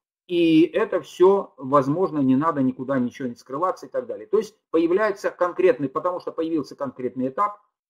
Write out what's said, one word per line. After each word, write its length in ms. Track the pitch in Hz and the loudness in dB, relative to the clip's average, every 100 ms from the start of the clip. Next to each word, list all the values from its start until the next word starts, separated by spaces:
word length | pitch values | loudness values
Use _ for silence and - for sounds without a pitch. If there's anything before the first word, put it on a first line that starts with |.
| _ _ - | _ _ -6
И 340 | 175 165 160 | 0 4 4
это 400 | 165 170 - 185 | 4 2 -2 -4
все 500 | 143 - 180 196 - - | -6 2 4 4 -2 -12
возможно, 640 | 135 143 131 156 185 151 | 0 0 2 0 -2 0
не 160 | 131 131 | 2 2
надо 260 | 160 147 | 0 0
никуда 360 | 131 127 127 135 | -2 -2 -4 -2
ничего 300 | 123 - 131 | -4 -6 -12
не 60 | |
скрываться 520 | 117 - 139 180 175 143 | -12 -12 -6 -4 -4 -8
и 40 | |
так 160 | 135 120 | -8 -8
далее. 200 | 104 107 | -10 -2
То 120 | 208 | -2
есть 160 | 214 _ _ | -2 _ _
появляется 600 | 165 165 180 214 196 180 | 2 2 2 0 -2 -6
конкретный, 600 | - 175 165 185 - 139 | -2 -4 2 2 2 0
потому 300 | - 180 180 | -4 -4 -4
что 120 | - | -8
появился 420 | - 160 165 131 | -6 -4 -4 -6
конкретный 540 | - 139 - 123 131 131 | -8 -10 -6 -8 -4 -6
этап, 300 | 135 208 208 _ _ _ | -2 -4 -4 _ _ _